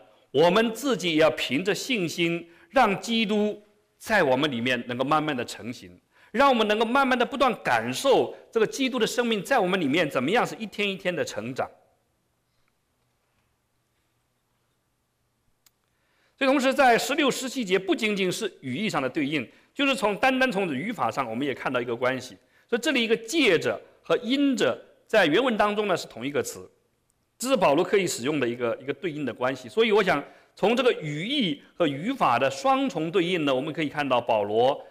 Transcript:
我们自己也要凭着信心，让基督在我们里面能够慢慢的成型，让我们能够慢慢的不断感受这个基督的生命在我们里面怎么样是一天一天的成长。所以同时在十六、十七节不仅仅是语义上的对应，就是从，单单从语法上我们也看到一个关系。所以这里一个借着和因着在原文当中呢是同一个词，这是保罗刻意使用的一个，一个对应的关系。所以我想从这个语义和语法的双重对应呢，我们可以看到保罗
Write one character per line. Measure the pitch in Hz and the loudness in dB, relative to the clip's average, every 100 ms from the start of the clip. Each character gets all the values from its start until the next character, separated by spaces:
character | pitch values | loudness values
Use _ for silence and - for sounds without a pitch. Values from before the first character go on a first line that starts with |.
| - _ _ | -20 _ _
我 | 131 170 | 4 4
们 | 196 233 | 4 2
自 | - 285 208 | -2 -2 -2
己 | 175 156 | 0 4
也 | |
要 | 156 | 4
凭 | 151 - 131 | 2 -4 -2
着 | 185 | -2
信 | 180 - 240 170 | -4 -2 -2 -2
心， | - 170 170 - - _ | -2 -2 -2 -8 -20 _
让 | 262 226 190 | 2 2 0
基 | - 226 214 | -2 -2 0
督 | 214 208 208 _ _ _ _ | 0 0 -4 _ _ _ _
在 | - 214 | -2 2
我 | 151 | 4
们 | 127 156 | 2 0
里 | 120 | -2
面 | 123 123 117 | -2 -2 -4
能 | 120 | -4
够 | |
慢 | 135 156 | 0 0
慢 | 151 131 | 0 -4
的 | |
成 | 113 - 104 | -6 -10 -12
型， | 123 92 87 _ _ _ | -14 -16 -20 _ _ _
让 | 214 277 | 2 4
我 | |
们 | 240 208 | 4 2
能 | 214 | 2
够 | 220 | 2
慢 | 269 262 | 2 2
慢 | 247 | 2
的 | 240 | 0
不 | 254 | 2
断 | 262 196 | 0 0
感 | - 120 113 | 0 0 0
受 | 127 277 202 120 - - | -2 2 4 2 -4 -4
这 | 226 | 0
个 | 220 | 0
基 | - 262 | 0 -2
督 | 247 | 0
的 | 214 | -2
生 | - 240 | 0 0
命 | 214 | -2
在 | 175 269 | 0 2
我 | 180 | 2
们 | 190 | 0
里 | 147 | 0
面 | 156 156 | 0 0
怎 | 139 | 0
么 | 127 | 0
样 | 226 190 | 0 0
是 | |
一 | 156 | -4
天 | 214 - 208 | -12 -6 -4
一 | 190 | -4
天 | 190 | -4
的 | 170 | -4
成 | 123 - 110 | -4 -6 -10
长。 | 131 - - _ _ _ _ _ _ _ _ _ _ _ _ _ _ _ _ _ _ _ _ _ _ _ _ _ _ _ _ _ _ _ _ _ _ _ _ _ _ _ _ _ _ _ _ _ - | -6 -8 -8 _ _ _ _ _ _ _ _ _ _ _ _ _ _ _ _ _ _ _ _ _ _ _ _ _ _ _ _ _ _ _ _ _ _ _ _ _ _ _ _ _ _ _ _ _ -2
所 | 269 | 2
以 | |
同 | 277 | 4
时 | 254 | 2
在 | 269 254 226 | 4 6 6
十 | - 294 | 2 0
六、 | 277 | 0
十 | - 247 | 0 -6
七 | 269 | -6
节 | 196 180 | 0 0
不 | 185 | 0
仅 | 285 220 202 | -2 0 0
仅 | 185 | -2
是 | 180 226 - | -2 -6 -8
语 | 131 | -8
义 | 127 214 | -4 -2
上 | 151 | -2
的 | 127 | -2
对 | 165 139 | -2 -2
应， | 156 110 _ _ | -2 -6 _ _
就 | - 277 | -2 0
是 | |
从， | 262 208 202 | 0 0 0
单 | 262 262 | 0 2
单 | 262 | 0
从 | 190 190 | 0 -2
语 | 131 196 | -4 -6
法 | 180 117 | -4 -4
上 | 127 123 | -2 -4
我 | |
们 | 113 143 | -4 -4
也 | |
看 | 120 165 | -4 -4
到 | 127 | -4
一 | |
个 | 123 | -4
关 | 117 123 127 | -2 -2 -2
系。 | - - _ _ - | -8 -20 _ _ -6
所 | 233 | -4
以 | |
这 | 311 | 0
里 | 262 | 0
一 | 220 | 0
个 | |
借 | 226 - 330 247 160 | -2 -2 0 2 2
着 | 127 101 - _ | 0 -4 -8 _
和 | - 165 | -2 -2
因 | 220 269 285 233 | 0 0 2 2
着 | 147 107 - _ - | 0 -2 -8 _ 0
在 | 220 170 | 2 4
原 | 175 | 4
文 | 262 208 | 2 2
当 | 208 208 | 0 0
中 | 208 | -2
呢 | |
是 | 170 - | -2 -4
同 | 113 131 | -10 -4
一 | |
个 | 143 | -4
词， | 110 95 92 _ _ _ _ _ _ - | -4 -8 -16 _ _ _ _ _ _ -10
这 | 247 | -2
是 | |
保 | 269 170 | 2 4
罗 | 143 | 4
刻 | 185 208 | 2 2
意 | 175 | 0
使 | - | -4
用 | 120 156 | -2 0
的 | 120 | -2
一 | 120 | -2
个， | 117 110 | -4 -4
一 | 131 | -6
个 | |
对 | 135 180 | -6 -6
应 | 147 | -6
的 | 135 | -8
关 | 107 123 | -4 -4
系。 | 135 117 | -4 -8
所 | - | 0
以 | 233 | 2
我 | 220 | 2
想 | 185 147 - - _ | 2 0 -2 -18 _
从 | - 196 | -2 0
这 | 240 | 2
个 | 247 | 2
语 | - 151 147 202 | 0 -4 -8 -4
义 | 294 196 139 - | -2 -2 -4 -10
和 | - 165 | -2 -2
语 | 139 196 | -2 -6
法 | 269 160 120 | 0 2 2
的 | 131 | 0
双 | - 269 269 269 | 0 0 2 0
重 | 165 160 | -2 -2
对 | 190 | 0
应 | 170 180 | 0 0
呢， | 147 | 0
我 | 131 | 0
们 | 156 | -2
可 | 151 | -4
以 | 151 | -6
看 | 151 139 | -4 0
到 | 123 | 0
保 | 120 113 | 2 0
罗 | 101 107 127 143 - | 2 2 2 2 -6